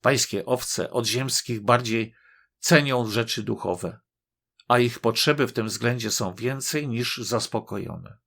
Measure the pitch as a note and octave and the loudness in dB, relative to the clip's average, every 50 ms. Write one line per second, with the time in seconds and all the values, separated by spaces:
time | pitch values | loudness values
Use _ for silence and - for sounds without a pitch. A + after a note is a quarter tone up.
0 | - B2+ C#3 A#2+ - - - G2+ - - B2+ B2 - - - - F2 - - B2 | 4 2 2 2 0 0 -2 -4 0 0 -2 -2 -2 -4 -4 -4 -4 -2 -2 -2
1 | A#2+ G#2+ G#2+ B2 C3+ C3+ - - - - A#2+ G#2+ G#2 G#2+ A#2+ A#2+ B2 A2+ A2 A2+ | -2 0 -2 -2 -2 0 -2 -2 -2 -2 -6 -4 2 4 4 4 4 0 0 0
2 | A2 A2 _ _ _ _ _ _ _ _ _ _ - - F3 D3+ C#3+ C#3 C3 B2 | -2 -4 _ _ _ _ _ _ _ _ _ _ 2 6 6 6 6 4 2 0
3 | A#2 A2 G2+ A2+ A#2 A2+ - - G#2 G#2 A2 - - F#2 F2 F2+ - - A#2 - | 0 0 0 -2 -2 -2 -4 -6 -4 -4 -4 -4 -2 -4 -4 -2 -4 -8 -8 -10
4 | _ _ _ _ _ _ _ _ _ _ _ _ _ _ A#2+ B2 B2 A#2+ A#2+ - | _ _ _ _ _ _ _ _ _ _ _ _ _ _ 6 6 6 4 0 0
5 | - A#2 A2+ - - D#3 D3 C#3+ C#3 A#2 - - A2 A2 - - - A#2+ B2 B2 | 0 0 2 4 2 2 4 4 2 0 0 -2 -2 -2 -4 0 0 0 0 0
6 | A2+ G#2+ - - A2 F#2 F2+ G2 A2+ B2 C3+ C3+ B2 - - D3+ D3 C#3 A2+ A#2 | -2 -2 -2 -2 -2 -4 -6 -4 -4 -4 -4 -4 -6 -4 -2 -2 -2 -2 -2 -2
7 | B2 A#2+ - - A#2 G2 A#2+ A2+ G#2+ - - A2 - - - G2+ - - D#2+ E2+ | -2 -2 -4 -4 -4 -2 0 -2 -2 0 -4 -4 -4 -4 -8 -8 -6 -8 -10 -12
8 | F2 - - _ _ | -12 -16 -20 _ _